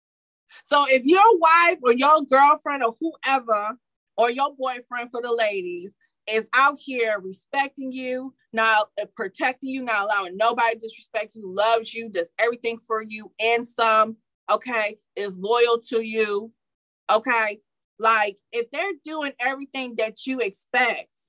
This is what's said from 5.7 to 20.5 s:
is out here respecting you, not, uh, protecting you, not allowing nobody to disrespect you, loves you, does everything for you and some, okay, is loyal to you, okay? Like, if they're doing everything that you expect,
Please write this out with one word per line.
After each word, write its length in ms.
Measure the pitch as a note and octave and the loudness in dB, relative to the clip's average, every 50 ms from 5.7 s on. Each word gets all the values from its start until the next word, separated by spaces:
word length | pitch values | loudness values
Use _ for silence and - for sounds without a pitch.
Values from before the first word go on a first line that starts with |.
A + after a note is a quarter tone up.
| F3+ F3 F3 G3+ - _ _ _ _ _ _ - | -8 -10 -12 -14 -18 _ _ _ _ _ _ -4
is 180 | A3 A3 A3 - - | -4 -4 -2 0 2
out 240 | B3 C4+ C#4+ D4 C#4 | 4 4 4 2 -2
here 400 | - - C4 B3 A#3 A3 G#3+ G3+ | -8 -8 -4 -2 -2 -2 -2 -4
respecting 720 | F#3 F#3+ F#3+ - - _ - C#4 C#4 C#4 - - C4 C4 | -6 -10 -14 -16 -14 _ -4 -4 -4 -4 -6 -10 -12 -10
you, 440 | B3+ C4 B3+ B3+ B3+ B3+ C4 C4+ - _ _ _ - | -10 -8 -6 -6 -6 -6 -8 -10 -16 _ _ _ -4
not, 360 | A3 A3 A3+ A3 G#3+ G#3 - _ - | 0 2 2 2 2 0 0 _ -10
uh, 60 | G#3 G3 _ | -10 -10 _
protecting 540 | - A3 F#3+ - - D#4 B3+ C4 B3+ - C4 | -8 -10 -8 -6 -4 -4 -4 -4 -6 -8 -10
you, 120 | C4 C4+ B3+ | -8 -8 -6
not 220 | A#3+ A3 G#3 G3+ | -4 -2 -2 -2
allowing 320 | G#3+ G#3 G3+ G3 F3 F3+ | -2 -2 -2 -2 -4 -2
nobody 380 | G3 G#3+ A#3 A#3+ A#3+ A#3 A3+ A3+ | 0 0 0 2 2 0 0 0
to 60 | A3 | -2
disrespect 540 | A3 A3 A3 - - - - A3 G#3+ G#3+ _ | -6 -14 -16 -16 -16 -10 -8 -8 -8 -8 _
you, 180 | A3 G#3 F#3+ F#3 | -16 -14 -8 -2
loves 400 | G3 G#3 A3+ A#3 A#3 A3+ A3 - | 0 2 2 2 2 0 -4 -8
you, 160 | A3+ A#3 A3+ | -10 -10 -6
does 220 | G3 F3+ E3+ - _ - | -6 -6 -6 -6 _ -2
everything 400 | A3 A#3 A#3+ A#3+ - A#3 A#3 A#3 | -2 -2 -2 -2 -6 -6 -8 -8
for 240 | - - A3 A3 A3 | -6 -6 -4 -4 -4
you 300 | G#3+ G#3+ G#3+ G#3+ - _ - | -8 -12 -16 -16 -16 _ -4
and 260 | G#3+ A3+ A#3 A#3 A#3+ | 0 0 0 0 -2
some, 500 | A#3 - - A#3 A3+ A3 A3 A3 A3 A3 - _ _ _ _ _ - | -4 -4 0 2 4 4 4 2 2 -2 -8 _ _ _ _ _ -2
okay, 480 | G#3 A3 - B3 B3 A3+ G#3+ G#3 A3 - _ _ _ | -2 -2 -2 -2 -4 -2 -2 -4 -6 -10 _ _ _
is 180 | - G3+ G3+ F#3 | -8 -8 -8 -8
loyal 440 | F#3 F#3 G#3 A#3 A#3+ A#3+ A#3+ A#3 A#3 A#3 - | -6 -2 0 2 2 4 4 2 0 -2 -2
to 120 | B3+ A3+ | -4 -4
you, 520 | A3+ A3+ A3 A3 A3 G#3 G#3 G3+ A3 A3+ - _ _ _ _ _ _ _ _ _ _ - | -4 -2 -2 -2 -2 -2 -2 -4 -6 -8 -14 _ _ _ _ _ _ _ _ _ _ 0
okay? 500 | G#3+ A3 - C4 A#3+ A3+ A3 G#3+ G#3 A3 _ _ _ _ _ _ _ - | 0 0 2 0 0 0 0 -2 -4 -8 _ _ _ _ _ _ _ -2
Like, 380 | A3 A3+ A3+ A3 G#3 G#3 G3+ _ _ _ - | 0 2 2 2 0 -2 -4 _ _ _ -6
if 180 | A#3 A#3 A#3 | -6 -6 -6
they're 220 | - C#4+ F4+ G4+ F#4 C#4 - | -6 -6 -6 -6 -8 -10 -12
doing 300 | D4+ D#4 D#4 D4 C#4+ C#4 - | -10 -8 -6 -6 -6 -6 -4
everything 560 | A#3+ C4 C4+ C4+ C#4 C#4 - C4+ C4 B3 A#3 | -4 -4 -4 -6 -8 -12 -10 -10 -10 -8 -6
that 300 | A3 A3 A3 G#3+ - - | -4 -6 -6 -6 -8 -8
you 140 | C4+ C4 C4 | -8 -6 -4
expect, 680 | A3+ G3+ | -4 -6